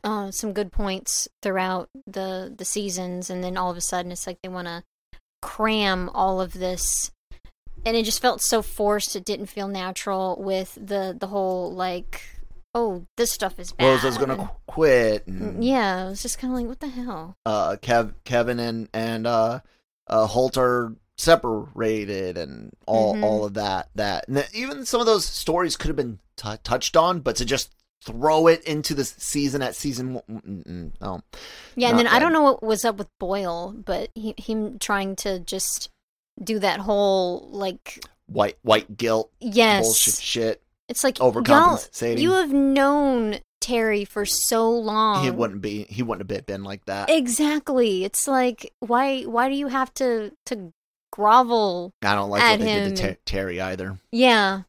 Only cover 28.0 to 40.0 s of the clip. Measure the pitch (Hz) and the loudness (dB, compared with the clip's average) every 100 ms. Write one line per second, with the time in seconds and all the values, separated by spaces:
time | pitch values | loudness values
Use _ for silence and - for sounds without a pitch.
28 | - 113 147 156 165 165 160 151 147 143 | -12 0 4 6 8 6 2 -4 -2 -2
29 | 135 - - 147 143 139 127 - 147 120 | -2 -4 -4 0 0 0 -4 -4 -6 -4
30 | 127 127 - 113 - 98 - 87 80 - | -6 -8 -10 -14 -10 -12 -10 -10 -10 -8
31 | 101 90 - - - - - - 240 233 | -8 -10 -12 -20 -18 -20 -14 -2 2 4
32 | 233 240 320 320 285 254 220 214 240 202 | 6 4 4 6 4 4 0 0 0 -2
33 | 202 _ 180 196 185 170 180 220 202 180 | -10 _ -4 -2 -2 -6 -8 -12 -6 -6
34 | 214 - 214 - - 220 214 214 - 202 | -6 -8 -8 -8 -6 -4 -4 -8 -4 -2
35 | 196 190 208 185 175 233 - - - _ | -2 -6 -6 -6 -6 -6 -4 -6 -8 _
36 | _ _ _ - 196 214 190 175 196 202 | _ _ _ -14 -6 0 0 0 0 2
37 | 202 190 180 180 - 202 196 180 - - | 4 4 2 -2 -8 -6 -6 -6 -16 -18
38 | - _ - 107 104 - 113 107 - 101 | -20 _ -6 0 0 0 4 4 4 -4
39 | 117 110 110 _ 240 208 220 202 185 - | 2 2 0 _ -2 4 4 4 4 4